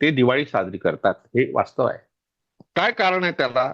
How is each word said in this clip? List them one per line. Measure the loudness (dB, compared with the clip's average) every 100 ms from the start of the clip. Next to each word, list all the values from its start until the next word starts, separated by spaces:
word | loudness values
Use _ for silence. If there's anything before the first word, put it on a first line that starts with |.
ते | 0
दिवाळी | 2 2 2
साजरी | 0 -2 -4 -4
करतात, | -4 0 -2 -2 _
हे | -2 0
वास्तव | 0 -4 -2
आहे. | -4 -4 _ _ _ _ _ _ _ -2
काय | -2
कारण | 0 0 0
आहे | -2
त्याला? | -2 -2 0 -2